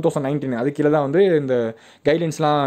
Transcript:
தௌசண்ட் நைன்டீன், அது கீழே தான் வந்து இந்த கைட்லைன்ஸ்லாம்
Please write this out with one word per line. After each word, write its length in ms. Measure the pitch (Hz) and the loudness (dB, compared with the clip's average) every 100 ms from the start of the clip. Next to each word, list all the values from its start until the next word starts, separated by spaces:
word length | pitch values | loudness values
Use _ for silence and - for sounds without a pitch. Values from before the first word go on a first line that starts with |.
| 160 | -2
தௌசண்ட் 200 | 156 135 | -2 -2
நைன்டீன், 280 | 147 135 117 | -4 -4 -4
அது 80 | 131 143 | -2 0
கீழே 120 | 147 | 2
தான் 120 | 151 139 | 2 2
வந்து 140 | 165 196 156 | 2 2 2
இந்த 160 | 135 127 113 113 - - 147 | 0 0 -2 -6 -16 -4 0
கைட்லைன்ஸ்லாம் 520 | 165 165 - 151 147 | 0 -2 -2 0 0